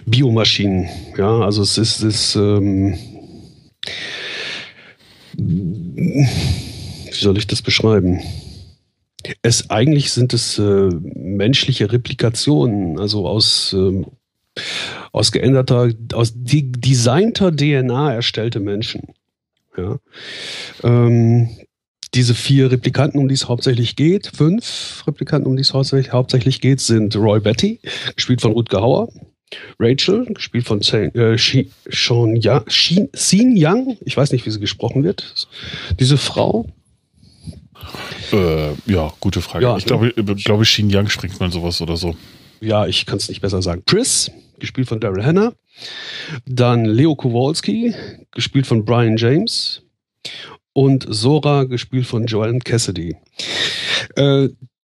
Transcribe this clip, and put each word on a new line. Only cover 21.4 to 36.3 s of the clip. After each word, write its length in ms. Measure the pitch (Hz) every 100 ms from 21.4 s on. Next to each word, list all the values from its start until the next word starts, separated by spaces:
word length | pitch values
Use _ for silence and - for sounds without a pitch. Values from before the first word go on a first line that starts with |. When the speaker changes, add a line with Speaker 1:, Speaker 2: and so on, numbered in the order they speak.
| 117 - - _ _ _ -
Speaker 1:
diese 220 | 127 123 117
vier 340 | - 135 131
Replikanten, 480 | 123 131 120 151 -
um 80 | 135
die 60 |
es 140 | 135 -
hauptsächlich 480 | 120 135 120 117 -
geht, 340 | 151 196 - -
fünf 680 | 151 214 - - - - -
Replikanten, 420 | 147 139 151 135
um 60 | 131
die 60 |
es 120 | 135
hauptsächlich, 380 | 135 135 135 131
hauptsächlich 480 | 123 131 127 135 -
geht, 200 | 127 135
sind 340 | - 113 107 107
Roy 240 | 107 107
Batty, 400 | 104 117 202 226 - - - -
gespielt 260 | - 123
von 100 | 117
Rutger 300 | 110 113 98
Hauer, 280 | 117 - 233 - - _ _ - - -
Rachel, 460 | 117 135 - 208 240
gespielt 320 | 196 - 120 120
von 160 | 104
Sa-, 160 | - 113
äh, 400 | 85 117 113 113
Shi-, 340 | - 131 - - -
Sean 500 | - - 120 113 113
Ya-, 300 | 107 139 -
Shi-, 420 | - - 175 -
Sean 400 | - - 190 254 220
Young, 420 | 151 220 262 226
ich 140 | - -
weiß 160 | 143
nicht, 120 | 127 113
wie 60 |
sie 80 | 107
gesprochen 440 | 101 - 120 135 160
wird, 420 | 202 - - - - - - - 87
diese 180 | 127 143
Frau. 500 | -